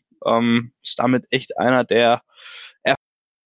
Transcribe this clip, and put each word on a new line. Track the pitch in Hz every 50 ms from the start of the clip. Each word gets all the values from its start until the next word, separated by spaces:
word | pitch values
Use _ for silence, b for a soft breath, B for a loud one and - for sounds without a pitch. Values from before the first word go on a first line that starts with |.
| _ _ _ - -
Ähm, | - 113 117 117 117 117 120 117 117 - _ -
ist | - - -
damit | 120 123 127 123 - -
echt | - 131 - - -
einer | - 101 123 131 127 120
der | - 107 113 120 117 120 120 _ B B B B B B B B B B B B - 135 - _ _ _ _ _ _ _ _ _